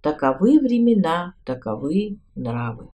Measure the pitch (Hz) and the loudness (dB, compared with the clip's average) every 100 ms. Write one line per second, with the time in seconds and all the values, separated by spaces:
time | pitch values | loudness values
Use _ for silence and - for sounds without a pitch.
0 | 151 151 135 131 208 302 262 240 233 220 | -4 -2 -2 2 4 4 4 2 4 4
1 | 165 170 175 - - 127 110 110 139 185 | 2 -2 -4 -10 -10 -8 -6 -6 -2 -2
2 | 208 208 _ - 123 120 120 98 - | -2 -8 _ -10 -6 -6 -6 -8 -16